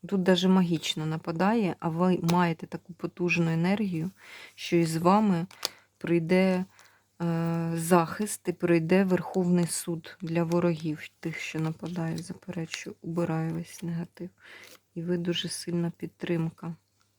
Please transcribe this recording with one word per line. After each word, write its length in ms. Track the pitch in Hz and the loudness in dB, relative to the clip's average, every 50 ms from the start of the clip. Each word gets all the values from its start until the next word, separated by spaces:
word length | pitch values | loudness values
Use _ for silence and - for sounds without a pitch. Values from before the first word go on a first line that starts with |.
| - 175 | -6 -2
Тут 160 | 202 196 180 | -2 0 4
даже 240 | 185 185 180 180 185 | 4 4 4 6 6
магічно 580 | 185 190 185 170 170 156 - - - - 156 | 6 6 6 4 0 -2 -2 -6 -6 -4 -4
нападає, 680 | 156 156 160 - - 165 165 185 196 226 240 214 175 156 _ | -4 -4 -4 -4 -6 -2 0 2 2 2 2 0 0 -2 _
а 100 | - 165 | -4 -4
ви 300 | 160 165 180 185 180 - | 0 2 2 2 2 2
маєте 460 | - 165 175 180 180 170 165 - - - | 4 4 4 4 4 2 2 -2 -6 -12
таку 260 | - 170 _ _ 170 | -12 -14 _ _ -18
потужну 580 | _ - 175 _ - 175 175 170 170 170 165 | _ -10 -10 _ -4 -2 0 0 2 0 0
енергію, 600 | 165 165 165 180 196 214 226 196 180 160 160 190 - _ - - - - - - _ | 0 0 2 0 0 0 0 -2 -2 -4 -4 -6 -8 _ -20 -20 -20 -20 -20 -20 _
що 200 | - - - - | -14 -6 0 2
із 220 | 170 170 160 160 165 | 2 2 2 0 2
вами 500 | 170 175 190 214 220 208 185 170 170 - - - - - - - _ _ _ _ | 4 4 6 6 6 4 2 2 0 -4 -10 -8 -10 -10 -10 -10 _ _ _ _
прийде, 680 | - - 170 170 165 160 180 185 190 190 185 185 190 190 _ _ - _ _ _ _ _ _ _ | -2 0 0 2 2 4 4 4 4 4 2 0 -2 -4 _ _ -20 _ _ _ _ _ _ _
е, 500 | 170 170 165 165 165 165 165 165 165 165 165 | -2 -2 0 0 0 0 -2 -2 -2 -2 -4
захист 720 | 165 165 165 185 175 165 160 - - 208 208 - - _ - | -4 2 4 6 6 6 4 -2 -6 -4 -4 -6 -8 _ -6
і 60 | 175 | -4
прийде 500 | - - 170 170 170 160 165 185 190 202 | -2 2 4 4 4 4 4 4 4 4
Верховний 640 | 190 185 175 165 - - 190 185 175 180 180 170 160 | 4 2 0 0 -2 -2 0 2 4 4 4 4 2
суд 500 | - - - - 170 160 - - - _ | -2 -6 -4 -6 -6 -8 -8 -14 -16 _
для 220 | - 160 165 170 170 | -8 -2 0 0 0
ворогів, 680 | 160 170 175 170 175 170 156 160 160 151 156 - - _ _ | 2 0 2 2 2 0 0 -4 -6 -6 -6 -10 -18 _ _
тих, 200 | - 165 160 - | -10 -8 -8 -8
що 200 | - - - 160 | -10 -8 -6 -4
нападають, 640 | 160 160 160 - - 165 180 180 165 165 165 165 165 | -4 -4 -4 -6 -10 -8 -6 -4 -4 -4 -4 -6 -8
заперечую, 720 | - 180 - - - 175 170 165 160 - - - - - _ | -10 -14 -14 -12 -12 -8 -8 -8 -10 -12 -16 -16 -16 -16 _
убираю 520 | - 170 165 170 170 170 160 160 160 165 160 | -12 -8 -4 -4 -4 -4 -4 -4 -4 -6 -6
весь 300 | 165 170 - - - - | -8 -10 -12 -14 -12 -10
негатив. 460 | 170 170 165 170 175 _ - 175 180 _ _ _ - - - - - - - _ _ _ | -8 -8 -8 -8 -10 _ -16 -16 -16 _ _ _ -20 -20 -20 -20 -20 -20 -20 _ _ _
І 60 | 175 | -10
ви 160 | 165 175 180 180 | -4 -4 -4 -2
дуже 320 | 170 175 170 - - 170 | -2 -4 -4 -4 -4 -8
сильна 420 | - - - - 170 175 170 170 - _ | -8 -10 -8 -4 -2 -2 -2 -2 -4 _
підтримка. 760 | - - _ _ - 175 175 165 160 165 - _ - 165 165 - _ _ _ _ _ _ _ | -12 -14 _ _ -4 -4 -2 -2 -2 -4 -4 _ -12 -12 -12 -12 _ _ _ _ _ _ _